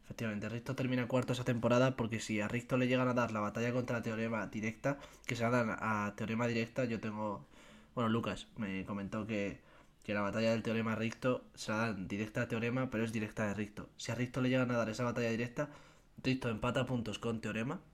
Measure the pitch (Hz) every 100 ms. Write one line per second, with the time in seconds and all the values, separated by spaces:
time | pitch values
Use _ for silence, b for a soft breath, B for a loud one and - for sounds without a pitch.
0 | - - 113 104 107 117 117 127 127 127
1 | 123 127 120 123 123 117 113 120 131 127
2 | 113 113 - 107 104 120 - 131 127 127
3 | 127 123 117 110 104 110 117 123 123 120
4 | 117 110 113 113 98 110 110 113 139 180
5 | B B - 117 117 123 113 - 107 107
6 | 104 104 107 113 120 117 113 - 123 113
7 | 113 107 107 98 - B B B B -
8 | 113 113 107 98 - - 104 95 95 101
9 | 98 110 107 107 101 - B B B -
10 | - 104 101 110 113 113 110 113 113 110
11 | 113 113 131 123 - - - 110 113 95
12 | 92 101 107 - 117 113 117 127 131 110
13 | 113 110 107 - 107 101 104 - - -
14 | - 117 123 - 127 127 123 120 110 113
15 | 123 120 117 113 120 - 147 B B B
16 | B - - 131 123 107 123 117 123 127
17 | 110 98 117 113 110 104 120 170 -